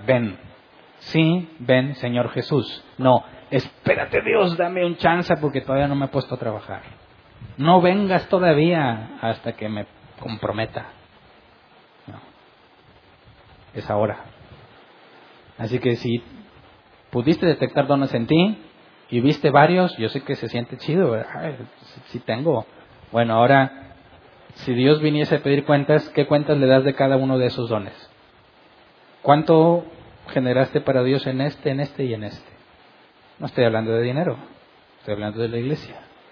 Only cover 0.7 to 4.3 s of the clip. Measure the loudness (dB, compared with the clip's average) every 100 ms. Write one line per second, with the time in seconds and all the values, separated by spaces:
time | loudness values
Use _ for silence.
0.7 | -20 -20 -20 -4 0 2 2 -4 -6 0
1.7 | 2 0 -4 -4 -2 -2 -4 -2 -2 -2
2.7 | -8 -16 0 2 2 0 -16 -6 -4 -4
3.7 | -4 0 0 0 -2 0